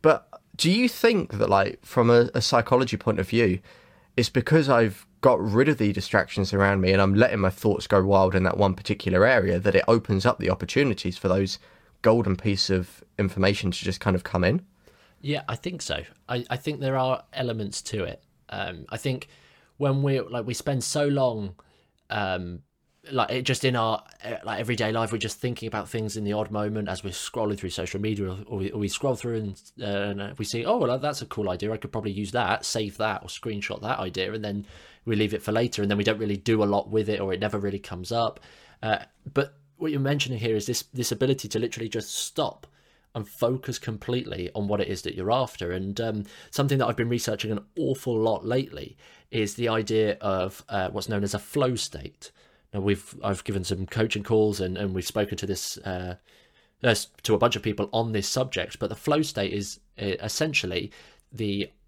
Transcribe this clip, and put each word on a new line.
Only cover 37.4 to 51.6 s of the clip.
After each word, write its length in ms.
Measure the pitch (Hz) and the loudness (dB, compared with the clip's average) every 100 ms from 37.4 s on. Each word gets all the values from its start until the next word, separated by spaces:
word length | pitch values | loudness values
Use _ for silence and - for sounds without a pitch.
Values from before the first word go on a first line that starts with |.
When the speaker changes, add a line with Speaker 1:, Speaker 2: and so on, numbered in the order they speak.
Speaker 2:
never 180 | 104 104 | -2 -2
really 220 | 98 98 | -4 -6
comes 320 | - 90 90 | -8 -12 -4
up. 260 | 117 113 - - - - _ | -2 -2 -4 -20 -20 -20 _
Uh, 140 | 110 104 - _ - | -4 -2 -4 _ -4
but 200 | - 143 _ _ _ | -2 -2 _ _ _
what 120 | 160 | -4
you're 80 | 143 | 0
mentioning 400 | 135 143 131 120 | 0 0 -2 -2
here 160 | 113 | 0
is 120 | 110 104 | 0 0
this, 180 | 120 - | -4 -4
this 160 | 127 120 | -6 -4
ability 380 | 110 131 135 104 | 0 0 0 -2
to 100 | 107 | -4
literally 300 | 117 110 113 | -4 -4 -6
just 260 | 113 - | -6 -6
stop 540 | - - - 147 - - _ _ _ _ 117 | -8 -6 -2 -4 -4 -20 _ _ _ _ -10
and 120 | 101 | -10
focus 520 | - 120 131 131 120 | -2 0 0 -4 -8
completely 680 | - 107 - 127 - 98 87 | -8 -8 -4 -4 -4 -8 -6
on 140 | 107 101 | -4 -2
what 120 | 104 | 0
it 60 | 95 | 0
is 160 | 95 | -4
that 140 | 87 - | -6 -6
you're 160 | 95 | 0
after. 400 | 123 127 - 87 | 0 0 -6 -6
And, 280 | 92 95 101 | -4 -4 -4
um, 240 | 113 107 101 - - | -4 -4 -8 -14 -8
something 260 | - 143 139 | -2 0 2
that 80 | 120 | 0
I've 100 | 113 | 0
been 120 | 117 | -2
researching 420 | 120 - 107 107 | -2 -2 -4 -4
an 140 | 104 - - | -6 -6 -6
awful 400 | 139 135 131 113 | -4 -2 -2 0
lot 300 | 113 104 110 | 2 0 0
lately 500 | 127 139 139 - - - - _ | -2 -2 -10 -14 -18 -20 -20 _
is 240 | 117 104 110 | -2 -2 -2
the 120 | 117 | 0
idea 500 | 113 104 110 107 - | 0 2 2 2 0
of, 440 | 101 95 92 - - | -2 0 -2 -6 -6
uh, 200 | 101 92 | -4 -2
what's 180 | 98 92 | -4 -4
known 160 | 104 | -2
as 100 | 101 | -2
a 60 | 101 | -4
flow 340 | - 147 | -4 0